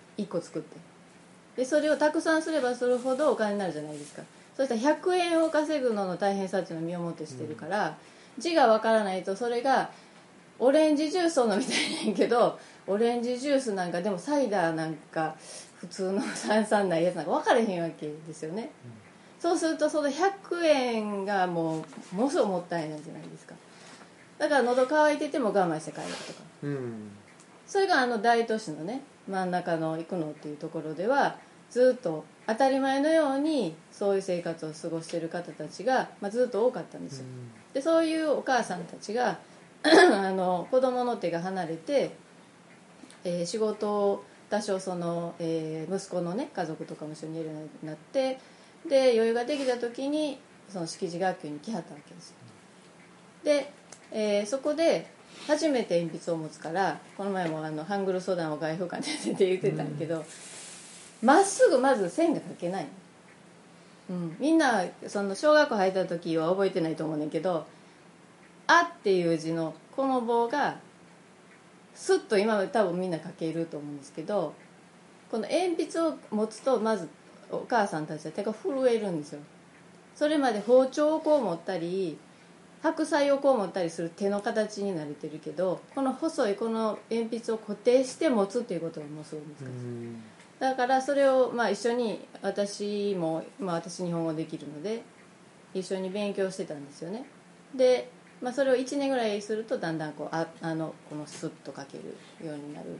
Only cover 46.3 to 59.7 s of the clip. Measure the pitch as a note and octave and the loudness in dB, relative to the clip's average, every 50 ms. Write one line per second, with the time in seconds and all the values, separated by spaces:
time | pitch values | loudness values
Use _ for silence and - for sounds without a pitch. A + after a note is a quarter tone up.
46.3 | F3 A3+ D4+ C#4+ - G3 F3 D#3 D#3+ D3+ D#3+ - E3 - D#3 D3+ D3+ - D#3 D#3 | -4 -4 -6 -6 -6 -6 -6 -6 -6 -10 -10 -12 -10 -12 -10 -12 -10 -10 -10 -10
47.3 | D#3+ E3 D#3+ D#3 D#3 D3+ D#3 D3 - - - D#3 D#3 - - - - C4+ C4 C4 | -8 -6 -6 -6 -8 -10 -12 -14 -14 -12 -12 -12 -12 -12 -14 -4 -2 0 0 0
48.3 | C4 C4 - - - - - - - - - E4 C#4+ C4+ C4 C4 A#3 A3 A3+ A3+ | -2 -6 -10 -20 -20 -20 -20 -20 -20 -14 -6 2 2 4 6 6 6 4 4 4
49.3 | A#3 A#3+ A#3+ B3+ D4+ C#4 C#4 B3+ A#3+ A#3 A#3+ A#3+ A#3 - C4+ C#4 D4 D#4 D4+ D4 | 2 0 0 -2 -2 -2 0 0 0 -2 -2 -6 -6 -4 -4 -2 0 0 0 -2
50.3 | - - - - - - - - - F#3 E3 E3 - - G3 F3 E3+ E3+ F#3+ F#3 | -4 -8 -14 -20 -20 -20 -20 -12 -8 -8 -6 -6 -6 -6 -6 -6 -2 0 0 0
51.3 | F3 - - D3 D3 D3 - A3 A3+ F3 E3 - D3+ D3+ - - F3 F3 - - | -2 -2 -6 -10 -10 -10 -10 -8 -8 -8 -8 -10 -14 -20 -20 -20 -20 -20 -20 -20
52.3 | - - - - - - - - - - - - - - - - - - - - | -20 -20 -20 -20 -20 -20 -20 -20 -20 -20 -20 -20 -20 -20 -20 -20 -20 -20 -20 -20
53.3 | - - - D4+ D4 C#4+ C#4 - - - - - - - - - - A3 G#3+ G#3+ | -20 -6 0 2 2 2 2 -4 -10 -20 -20 -20 -20 -20 -18 -10 -4 -2 0 2
54.3 | G3+ G3+ G#3+ G#3 C4+ C4+ - D4 D4+ D4 E4 D#4+ A3 E3 - - - - - - | 2 2 0 0 -4 -2 -2 -2 0 2 4 4 4 2 0 -6 -18 -20 -20 -20
55.3 | - - - - D4+ D4 D#4+ D#4 C#4 A#3+ G#3 - F3 E3+ E3+ D#3+ D#3+ D#3+ - F3+ | -20 -14 -2 0 0 2 4 2 2 2 2 2 2 2 2 0 -6 -8 -4 -4
56.3 | E3+ D#3+ D#3 D3+ - - - D3+ E3 F#3 G3 E3+ D#3 - - - - - G3 G3+ | -4 -4 -4 -10 -12 -10 -10 -4 -2 0 0 0 0 -4 -8 -18 -12 -8 -6 -4
57.3 | G3 F#3 F3+ E3 D#3 D#3 D#3 D#3 D#3 D#3 D#3+ F#3 G3+ G3+ G3 F#3+ F#3 F#3 F3+ - | -2 -2 -2 -2 -2 -4 -6 -6 -6 -6 -6 -4 -4 -2 0 0 -2 -2 0 -2
58.3 | F3+ E3+ E3 D#3 D3+ D3 D#3+ D#3 D#3+ F3+ F3+ E3+ - - - - - - - A3 | -2 -2 -2 -4 -4 -4 -4 -4 -4 -4 -4 -6 -6 -6 -6 -6 -6 -6 -4 -4
59.3 | F#3+ - G3+ F3+ F#3 F3+ - G3 | 0 2 2 2 2 2 0 0